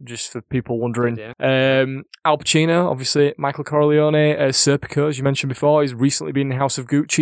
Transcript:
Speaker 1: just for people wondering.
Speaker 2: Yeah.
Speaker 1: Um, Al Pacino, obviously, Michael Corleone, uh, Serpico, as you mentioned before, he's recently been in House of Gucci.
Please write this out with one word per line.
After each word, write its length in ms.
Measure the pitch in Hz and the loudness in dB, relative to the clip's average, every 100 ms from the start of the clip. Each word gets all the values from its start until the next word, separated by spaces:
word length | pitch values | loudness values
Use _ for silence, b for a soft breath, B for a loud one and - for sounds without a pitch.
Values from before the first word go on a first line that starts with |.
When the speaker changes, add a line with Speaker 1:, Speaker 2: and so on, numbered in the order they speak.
Speaker 1:
just 260 | 127 117 - | -14 -6 -6
for 100 | 120 | -6
people 360 | - 127 117 117 | -6 -6 -4 -4
wondering. 400 | 120 117 120 113 | -2 -2 -2 -4
Speaker 2:
Yeah. 140 | 110 - 135 131 135 135 | -10 -4 0 2 2 2
Speaker 1:
Um, 220 | 131 135 - - | 0 -4 -14 -6
Al 140 | 160 147 | -2 0
Pacino, 500 | - 156 165 170 175 | 2 2 2 2 0
obviously, 440 | 135 131 147 143 - | -2 -2 2 2 0
Michael 280 | 139 139 | -6 -6
Corleone, 500 | 139 147 147 151 151 151 151 - | -2 0 4 4 4 4 2 2
uh, 100 | 135 | 2
Serpico, 600 | 131 - 139 - 143 151 | 4 4 2 -2 -2 -2
as 100 | 135 | 0
you 60 | |
mentioned 240 | 139 135 139 | -2 -2 -4
before, 340 | - 151 151 | 0 2 2
he's 100 | 143 | 0
recently 380 | 117 139 - 156 | 0 0 0 -2
been 200 | 139 139 | -2 -2
in 60 | 127 | -2
House 200 | 135 - | -2 -2
of 80 | 123 | 0
Gucci. 320 | 143 156 - | -2 0 4